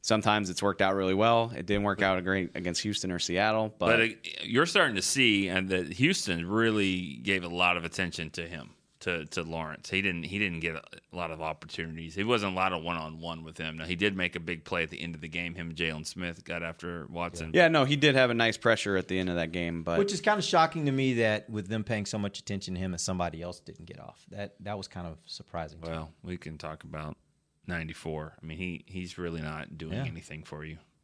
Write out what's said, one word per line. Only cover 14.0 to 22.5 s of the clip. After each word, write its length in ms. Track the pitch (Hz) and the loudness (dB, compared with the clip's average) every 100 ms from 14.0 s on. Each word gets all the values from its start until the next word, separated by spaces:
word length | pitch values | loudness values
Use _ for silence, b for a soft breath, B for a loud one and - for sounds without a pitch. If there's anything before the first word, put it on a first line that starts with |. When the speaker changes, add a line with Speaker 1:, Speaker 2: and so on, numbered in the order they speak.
| 101 95 | 0 2
Speaker 2:
make 180 | 87 87 | -2 -2
a 40 | |
big 240 | 82 85 | -6 -6
play 180 | - 90 | -4 -2
at 80 | 80 | -2
the 100 | - | -4
end 140 | 85 | -8
of 80 | 82 | -8
the 60 | 82 | -8
game. 260 | 82 85 | -6 -6
Him 160 | 85 82 | -6 -8
and 80 | 80 | -2
Jalen 300 | 82 78 80 | -2 -2 -8
Smith 360 | - 87 82 - | -6 -8 -8 -8
got 180 | 85 | -6
after 420 | 82 82 87 85 76 | -6 -8 -8 -8 -8
Watson. 440 | 85 87 87 82 | -6 -6 -4 0
Speaker 1:
Yeah, 140 | 160 170 | 6 6
no, 180 | 160 135 | 6 4
he 100 | 143 | 6
did 200 | 147 135 | 6 6
have 160 | 127 | 4
a 20 | 117 | 4
nice 220 | 117 107 | 2 4
pressure 400 | 123 110 101 95 | 4 4 4 0
at 100 | 90 | 2
the 120 | 95 | 0
end 100 | 90 | 0
of 60 | 87 | 0
that 160 | 82 | 0
game, 320 | 87 85 85 | -2 -2 -2
but 160 | 82 85 | 0 2
Speaker 3:
Which 140 | 202 | 2
is 80 | 202 | 2
kinda 200 | - 208 | 2 2
shocking 460 | - 175 160 165 143 | 4 6 6 4 0
to 40 | |
me 220 | 135 131 120 | 2 2 4
that 320 | 113 107 - | 4 2 0
with 200 | 107 92 | -6 -4
them 160 | 110 | -4
paying 240 | 107 110 101 | -2 -2 -2
so 100 | 110 | -2
much 220 | 101 - | -4 -6
attention 340 | - | -6